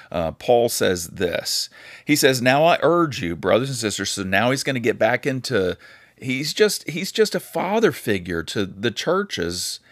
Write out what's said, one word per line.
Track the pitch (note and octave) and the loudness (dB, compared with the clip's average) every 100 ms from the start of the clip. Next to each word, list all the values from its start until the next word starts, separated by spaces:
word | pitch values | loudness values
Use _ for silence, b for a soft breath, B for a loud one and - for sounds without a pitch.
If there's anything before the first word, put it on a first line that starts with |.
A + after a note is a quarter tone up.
| B | B
uh, | E2+ D#2+ | -4 -4
Paul | - - A#2+ A#2+ | -4 2 4 4
says | - G2+ F2+ E2+ | 2 0 0 -4
this. | E2 F2 - - - - B B B B | -4 -2 -2 -4 -4 -6 B B B B
He | D3+ | 4
says, | C#3+ C3 | 4 4
"Now | B2+ C#3 E3 | 4 4 4
I | D#3+ | 4
urge | C#3+ F3 D#3+ A2+ | 4 4 2 0
you, | E2+ E2 | -4 -2
brothers | F#2+ G#2+ C3+ | 2 4 2
and | B2 | -2
sisters," | A2 - G2 | -4 -2 -4
so | - | -4
now | F#2+ F#2+ A#2+ | 0 2 2
he's | C#3 | 0
gonna | D3 C3 | -2 -2
get | A#2 G2+ | -2 2
back | A2 B2 C#3+ | 2 0 -2
into | C3 - A2+ F#2 E2+ B B B B | -6 -2 0 0 -4 B B B B
he's | C3 B2+ D3+ | -6 -4 -4
just, | - G#3 - - | 2 2 2 -6
he's | D#3 F#3+ | -6 -6
just | - G#3+ F#3 | 0 0 0
a | |
father | - E3 E3+ A3 G#3 | -4 -4 -2 2 2
figure | - - G2 F2 E2 | 0 -2 -2 -2 -4
to | D#2 - G2 | -4 -4 -4
the | F#2+ A#2 | -2 -4
churches | - - F#3 G3+ - E2+ F2+ - - b | -2 -2 -2 -2 -4 -4 -4 -8 -10 b